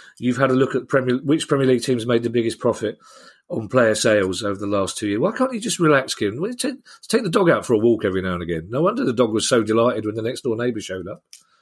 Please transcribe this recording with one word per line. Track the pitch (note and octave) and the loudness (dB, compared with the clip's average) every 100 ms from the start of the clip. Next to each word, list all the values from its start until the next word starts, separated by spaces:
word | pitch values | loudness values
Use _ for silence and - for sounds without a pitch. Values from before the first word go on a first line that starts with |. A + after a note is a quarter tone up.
| - - | -20 -6
you've | A#2+ A#2+ | -2 2
had | C3 | 2
a | B2+ | 2
look | C3 | 2
at | C3 - | 0 0
Premier, | C#3 B2 B2+ | 0 2 0
which | C#3 D#3 - | 0 0 0
Premier | C#3 C3 | 0 2
League | B2+ | 2
teams | B2 B2 A2+ | 0 -2 0
made | A#2 | 0
the | A#2 | 0
biggest | A#2+ A2+ - | -2 -2 0
profit | B2 G#2+ G#2+ A2+ - - - - - | -2 0 -4 -6 -16 -20 -20 -20 -10
on | - G#2+ | -8 -2
player | B2+ A2+ G#2+ | 2 4 4
sales | A#2+ G#2+ F#2+ F2 | 2 2 2 -2
over | G#2 G2 | -4 -6
the | G2+ | -2
last | G2+ F#2 - | -2 -2 -4
two | G#2+ | -4
years. | G#2 | -2
Why | E3 | -2
can't | A#3 C4 | -2 -2
you | A#3+ | -4
just | G#3+ F3 | -6 0
relax, | E3 C#3+ C3 | 4 4 0
Kieran? | - G#2 A2+ | -4 -4 -2
Well, | G3 | -6
take, | B3 - B3+ - - - | -4 -6 -6 -14 -18 -2
take | A#3 | -2
the | A3 | 0
dog | E3 F3 | 2 4
out | A#2 - | 2 2
for | A2+ | 4
a | |
walk | A#2 A2 | 4 4
every | G2+ F#2 | 0 0
now | F#2 | -2
and | F2+ | -4
again. | E2 E2 E2+ | -4 -4 -4
No | B2 | -2
wonder | F3 A#3 C#4 | 0 0 0
the | |
dog | A2+ A#2+ | 2 2
was | G#2+ - | 0 2
so | B2 | 2
delighted | G#2+ A2 A#2+ A2 G#2+ | 4 4 2 2 -4
when | G#2+ | -4
the | |
next | A2+ B2+ | -4 -4
door | C3 A2+ | -4 -2
neighbour | B2 A2 | -2 -4
showed | F#2 F#2+ F2 | -6 -8 -8
up. | - _ - _ _ | -12 _ -20 _ _